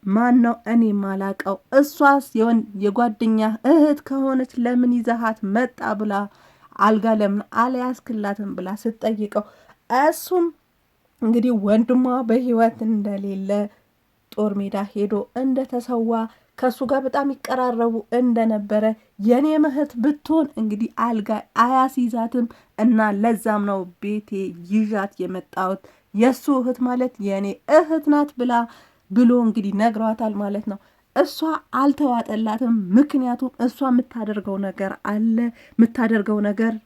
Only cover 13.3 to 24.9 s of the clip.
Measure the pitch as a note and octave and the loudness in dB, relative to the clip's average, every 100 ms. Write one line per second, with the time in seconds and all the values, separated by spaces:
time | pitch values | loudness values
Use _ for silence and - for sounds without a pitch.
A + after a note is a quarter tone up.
13.3 | G3 F#3+ G3+ G3+ _ _ _ _ _ _ | -8 -4 -2 -4 _ _ _ _ _ _
14.3 | - G#3+ G3+ G3 G3 G3+ G#3 G3+ G#3 - | -4 -2 -2 -4 -6 -6 -4 -2 -2 -4
15.3 | - C4 C4 C4 B3 A#3+ A#3+ A3+ A3+ A3+ | -4 -2 -2 -2 -6 -4 -2 0 -2 -4
16.3 | _ _ - C4 A3+ B3+ C#4 C4+ C#4 C#4 | _ _ -2 -2 -2 -2 -2 0 -2 -2
17.3 | C4+ - B3+ B3+ A#3 A#3 A3+ - A#3+ B3 | -4 -6 -2 -2 0 0 -2 -4 0 2
18.3 | A#3 A3+ G#3+ G3+ G#3+ G#3+ A3 _ _ G#3 | 2 0 0 0 0 0 -2 _ _ 2
19.3 | B3 D4+ D#4 D4+ C4+ D4 A#3+ A#3 D4 - | 4 4 4 2 2 -4 0 0 0 0
20.3 | D#4 D4+ - A3 G#3 A3+ - A#3 A3+ G#3 | 0 0 -2 -4 -2 -4 -2 -2 -2 -2
21.3 | G#3+ - - A#3+ C4 C4 C4 B3 A#3 A3+ | -4 -4 0 2 4 2 0 -2 -2 -4
22.3 | B3 A#3 - _ - A3 A3 G#3+ G3+ A3+ | -2 -4 -6 _ 0 2 4 2 2 0
23.3 | A3+ A3 G#3 G3+ G3 F3+ F3 G3+ G#3+ G#3 | 0 0 -2 0 -4 -6 -10 -6 -6 -6
24.3 | G3 F#3+ E3+ F3 G#3 G#3+ | -6 -6 -10 -2 0 0